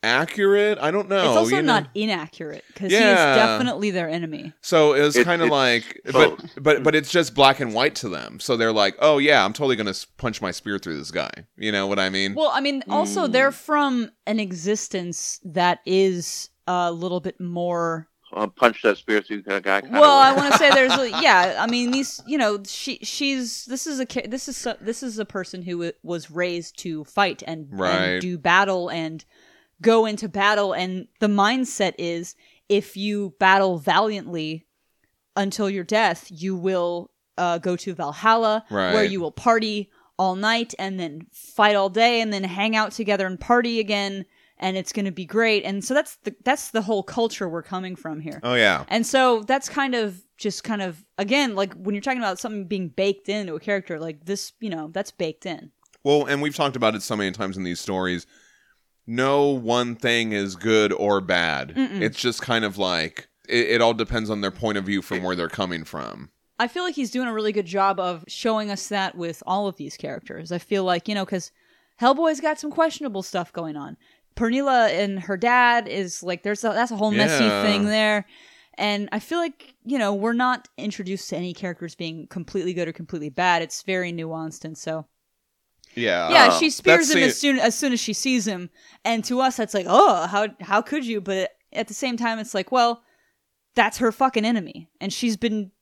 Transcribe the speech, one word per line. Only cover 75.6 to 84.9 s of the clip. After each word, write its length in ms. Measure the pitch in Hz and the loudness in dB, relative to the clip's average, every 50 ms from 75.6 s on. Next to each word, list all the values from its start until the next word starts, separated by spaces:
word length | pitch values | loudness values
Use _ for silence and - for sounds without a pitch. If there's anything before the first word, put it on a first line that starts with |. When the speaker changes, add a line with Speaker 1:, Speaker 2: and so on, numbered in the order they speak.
| 247 240 240 240 226 175 | 6 6 4 2 0 -2
Speaker 2:
is, 340 | 113 190 196 175 - - - | -4 -4 -4 -6 -6 -10 -6
like, 200 | 175 180 170 _ | -6 -6 -4 _
there's 180 | 202 208 202 - | -4 -4 -2 -2
a, 60 | 226 | -2
that's 240 | 202 214 240 233 233 | 0 0 0 -2 -2
a 40 | |
whole 140 | 202 208 214 | -2 0 0
messy 340 | 208 214 214 208 208 139 120 | 2 2 2 4 4 4 4
Speaker 1:
Yeah. 180 | - 208 202 202 | 4 2 2 2
Speaker 2:
thing 240 | 214 208 202 202 | 2 2 2 2
there. 400 | 208 214 220 214 214 214 208 190 _ _ - - - _ _ _ _ _ | 0 2 2 2 2 2 0 -2 _ _ -20 -20 -20 _ _ _ _ _
And 340 | - 190 208 208 202 208 - | -6 -4 -2 -2 -4 -4 -6
I 80 | - 214 | -6 -8
feel 200 | - - 320 339 | -6 -4 -4 -2
like, 360 | 339 330 269 _ - _ _ _ _ | -2 -4 -6 _ -20 _ _ _ _
you 140 | 214 269 269 | -6 -4 -2
know, 160 | 220 202 202 | 0 0 -2
we're 180 | 196 196 226 233 | -2 -2 -2 0
not 340 | 233 254 254 254 254 247 - _ | 0 0 0 0 -2 _ -16 _
introduced 520 | - - 208 196 - 196 180 196 185 - - | -8 -8 -8 -6 -6 -6 -6 -6 -8 -6 -8
to 60 | - | -8
any 160 | - 175 180 175 | -6 -6 -8 -8
characters 420 | - - 185 175 - 175 170 - | -8 -8 -10 -8 -8 -12 -14 -12
being 320 | _ 175 165 160 165 151 - | _ -10 -10 -10 -12 -14 -12
completely 440 | - 190 165 - - 196 165 180 185 | -12 -12 -12 -6 -6 -4 -4 -4 -4
good 120 | 170 175 147 | -4 -4 -6
or 40 | - | -6
completely 360 | - 175 - - 170 147 151 | -12 -12 -10 -10 -8 -8 -8
bad. 300 | 131 - 180 180 175 170 165 | -4 0 2 2 2 2 0
It's 200 | 156 - - - | -4 -10 -12 -6
very 300 | - 190 185 180 175 170 | -4 -2 -2 -2 -4 -6
nuanced, 520 | 170 165 160 160 160 160 160 156 - - | -8 -8 -8 -8 -8 -8 -10 -12 -12 -14
and 140 | 160 160 - | -14 -14 -12
so 280 | - - | -8 -8